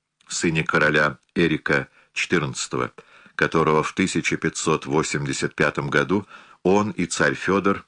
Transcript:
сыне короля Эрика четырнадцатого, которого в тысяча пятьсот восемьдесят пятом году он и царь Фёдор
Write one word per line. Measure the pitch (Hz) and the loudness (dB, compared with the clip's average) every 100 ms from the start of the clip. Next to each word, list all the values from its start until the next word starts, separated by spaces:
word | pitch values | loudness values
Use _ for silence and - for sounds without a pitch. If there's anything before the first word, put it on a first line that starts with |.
| _ _ - | _ _ -10
сыне | - 87 80 | -4 0 0
короля | - 82 76 76 76 65 _ | 0 0 2 2 0 -2 _
Эрика | - 82 76 - 71 67 _ _ | 0 0 0 0 -2 -2 _ _
четырнадцатого, | - - 87 73 64 - 64 60 - - - - | -8 -2 0 -2 -4 -6 -4 -4 -8 -20 -20 -14
которого | - 76 82 76 78 | -2 0 4 4 4
в | 80 | 2
тысяча | - 95 85 - 78 | 0 0 0 -2 -2
пятьсот | 82 - 85 78 67 | -2 -2 0 0 0
восемьдесят | 76 76 78 69 67 76 | 0 0 -2 -4 -4 -4
пятом | - 76 - 73 | 0 0 0 -2
году | 71 67 98 - - - - | 0 0 -2 -4 -14 -20 -4
он | 90 101 107 | 2 2 2
и | 92 87 | -2 -4
царь | - 71 | 0 0
Фёдор | 69 - 98 95 98 | 0 0 0 0 -2